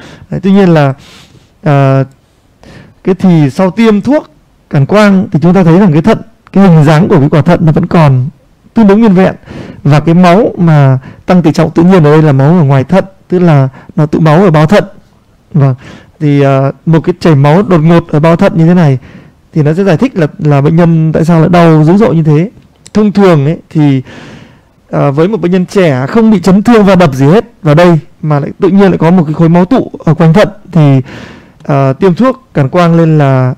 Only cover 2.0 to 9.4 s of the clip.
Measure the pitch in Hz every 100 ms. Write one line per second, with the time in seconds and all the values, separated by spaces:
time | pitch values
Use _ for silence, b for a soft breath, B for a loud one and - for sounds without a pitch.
2 | 135 _ _ _ _ _ B B B _
3 | - 190 185 165 143 123 190 180 226 208
4 | 214 302 - _ _ _ _ 147 143 202
5 | 208 190 208 156 170 180 165 170 208 151
6 | 202 220 - _ _ 185 196 160 147 151
7 | 196 175 143 160 170 170 160 156 175 175
8 | 147 127 127 - _ _ _ - 208 202
9 | 233 180 185 -